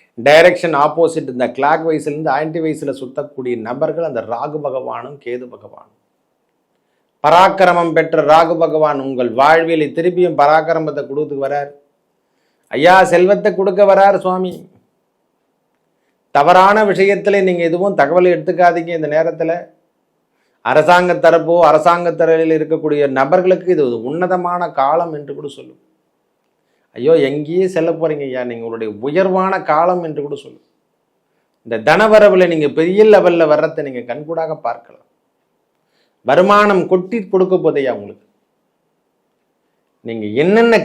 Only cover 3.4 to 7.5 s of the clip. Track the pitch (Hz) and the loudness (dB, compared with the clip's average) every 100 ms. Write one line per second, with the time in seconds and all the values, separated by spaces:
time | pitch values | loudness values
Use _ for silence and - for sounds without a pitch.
3.4 | 123 120 110 135 156 151 165 117 110 117 | -8 -8 -8 -6 -6 -4 -6 -8 -8 -8
4.4 | 151 147 143 127 123 117 127 143 120 123 | -8 -8 -8 -8 -10 -12 -14 -16 -12 -12
5.4 | 123 110 - - _ _ _ _ _ _ | -12 -20 -20 -20 _ _ _ _ _ _
6.4 | _ _ _ _ _ _ _ _ 147 170 | _ _ _ _ _ _ _ _ 2 4
7.4 | 190 | 4